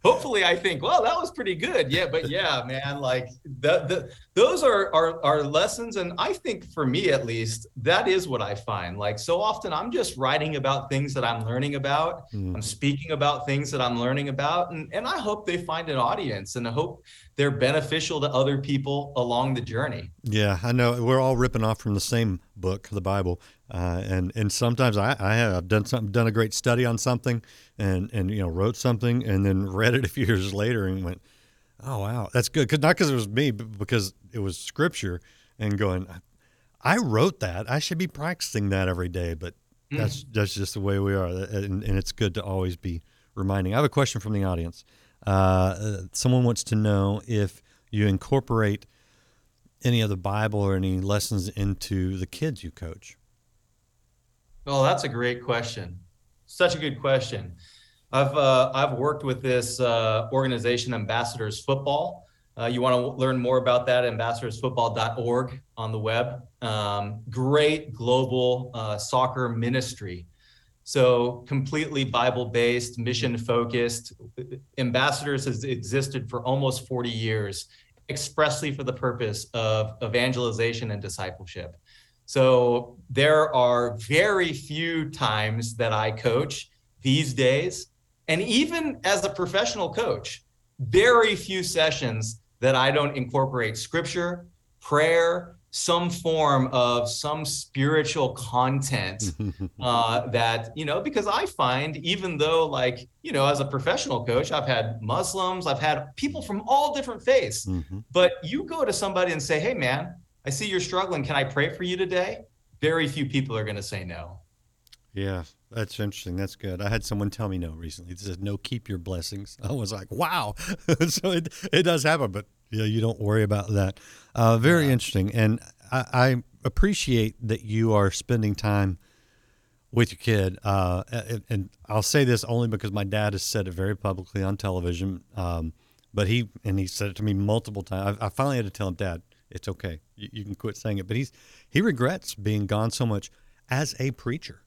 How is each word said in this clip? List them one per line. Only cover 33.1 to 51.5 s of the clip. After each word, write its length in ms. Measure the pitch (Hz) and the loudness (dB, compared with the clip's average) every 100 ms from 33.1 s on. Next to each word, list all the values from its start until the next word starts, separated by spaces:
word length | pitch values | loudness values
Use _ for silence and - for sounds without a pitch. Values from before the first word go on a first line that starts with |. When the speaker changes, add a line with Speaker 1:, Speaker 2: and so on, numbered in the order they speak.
Speaker 2:
it 40 | |
was 140 | 131 104 | 2 0
me, 220 | 110 143 | 2 2
but 280 | 101 110 104 | 0 -8 -8
because 360 | 101 117 95 _ - | 0 0 0 _ -12
it 60 | 117 | -6
was 180 | 98 87 | -4 -6
scripture, 640 | - - 165 - 98 87 - _ _ _ | -10 0 0 0 -4 -6 -10 _ _ _
and 180 | 107 101 | -2 0
going, 300 | 104 92 95 90 _ _ _ _ _ _ | 0 0 -4 -14 _ _ _ _ _ _
"I 160 | 135 208 | 0 2
wrote 440 | 185 110 170 - | 4 4 4 2
that. 300 | 95 87 107 | -6 -4 -2
I 80 | 139 | -2
should 200 | - 165 | -2 -2
be 80 | 185 | -4
practicing 640 | - 156 175 - 110 101 | -4 -6 -6 -4 -2 0
that 180 | 98 92 | 2 0
every 200 | 90 90 | 0 -2
day." 260 | 87 87 | -2 -4
But 200 | 80 87 - _ _ _ | -4 -10 -14 _ _ _
Speaker 1:
Mm. 60 | 143 | -2
Speaker 2:
that's, 260 | 107 - - | -2 -4 -4
that's 220 | 110 104 | 0 0
just 200 | - 95 | 0 -6
the 60 | - | -2
way 180 | 98 98 | 0 0
we 160 | 98 | 2
are. 120 | 98 90 | 0 0
And, 580 | 90 98 107 101 95 | -4 -4 -4 -2 -4
and 140 | 107 98 | 0 0
it's 140 | - | 0
good 220 | - 104 | -2 -2
to 80 | 87 | -2
always 340 | 95 95 92 87 | -4 -2 -2 -4
be 260 | 92 85 - _ _ | -6 -8 -10 _ _
reminding. 400 | - 98 98 92 | -4 0 0 0
I 20 | 113 | 2
have 80 | |
a 60 | 147 | 2
question 300 | - 135 113 | 2 0 0
from 120 | 107 | -2
the 120 | 104 | 0
audience. 400 | 98 87 85 - - _ _ _ - | 0 0 -4 -8 -20 _ _ _ 0
Uh, 40 | |
uh, 720 | 95 95 92 92 90 107 98 87 | 4 6 6 4 0 -4 -6 -6
someone 320 | - 131 127 | 0 4 4
wants 200 | 123 113 | 4 2
to 100 | - | 0
know 460 | 110 107 101 98 104 - | 2 4 4 2 0 -2
if 360 | 107 101 - _ _ _ | 0 0 -4 _ _ _
you 160 | 107 104 | 0 2
incorporate 800 | 95 - 135 - 113 107 101 - _ _ _ _ _ _ _ _ _ | 2 2 0 2 2 2 0 -8 _ _ _ _ _ _ _ _ _
any 160 | 127 120 | 2 2
of 80 | 110 | 2
the 80 | 95 | 0
Bible 440 | 98 104 107 104 | -2 0 0 2
or 140 | 101 | 2
any 260 | 95 95 92 | 2 0 0
lessons 480 | 95 101 - 104 | 0 0 0 -2
into 680 | 92 | -2